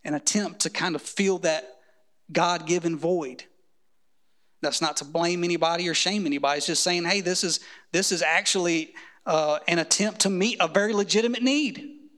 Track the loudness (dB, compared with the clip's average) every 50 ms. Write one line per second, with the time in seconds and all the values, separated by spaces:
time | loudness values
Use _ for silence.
0 | _ -4 -6 -2 -2 0 0 0 -2 -2 -4 -4 -6 -4 -2 -4 -4 -2 -4 -4
1 | -8 -8 -2 0 2 2 2 2 0 0 0 0 -4 -10 -20 -20 _ _ _ _
2 | _ _ _ _ _ -4 0 2 2 2 2 -2 0 0 0 0 0 -2 -2 0
3 | 0 0 0 0 -2 -6 -10 -14 -20 -20 _ _ _ _ _ _ _ _ _ _
4 | _ _ _ _ _ _ _ _ _ _ _ _ -4 -4 -2 0 -2 -2 -2 -4
5 | -8 -4 -2 0 0 0 0 0 0 0 2 2 2 0 0 0 -2 -2 0 0
6 | 0 0 0 0 0 0 0 0 2 0 0 0 -2 -2 0 0 2 2 0 0
7 | 2 0 0 0 0 0 -2 0 0 -2 -2 -4 -6 -10 -20 -20 -14 _ 0 0
8 | 2 2 0 0 2 2 2 2 2 2 0 2 2 2 0 0 -2 -6 -14 -20
9 | -20 -20 -20 _ _ 0 0 2 2 2 0 0 0 0 0 0 2 0 0 0
10 | 0 -2 0 0 0 0 2 2 0 0 2 0 0 2 2 2 2 2 2 0
11 | 0 2 2 2 2 2 0 2 2 2 2 2 0 -2 -4 -8 -14 -16 -18 -20
12 | -20 -20 -20